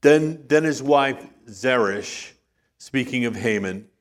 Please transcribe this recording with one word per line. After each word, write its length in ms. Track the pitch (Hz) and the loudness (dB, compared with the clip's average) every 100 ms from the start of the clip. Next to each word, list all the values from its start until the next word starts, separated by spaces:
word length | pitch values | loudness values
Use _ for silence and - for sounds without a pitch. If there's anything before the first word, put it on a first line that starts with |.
Then, 440 | 143 156 156 160 123 | 6 4 2 -6 0
then 160 | 151 | 0
his 180 | 156 127 | 2 -4
wife 420 | 135 143 135 131 - _ - | 2 2 2 -4 -14 _ -20
Zeresh, 840 | 95 123 127 104 101 - - - _ _ _ _ _ | -6 0 2 2 -2 -8 -14 -18 _ _ _ _ _
speaking 480 | - 135 123 131 | -6 -6 -4 -4
of 120 | 120 101 | -4 -4
Haman 500 | 113 107 95 95 - _ | -2 -2 -4 -8 -14 _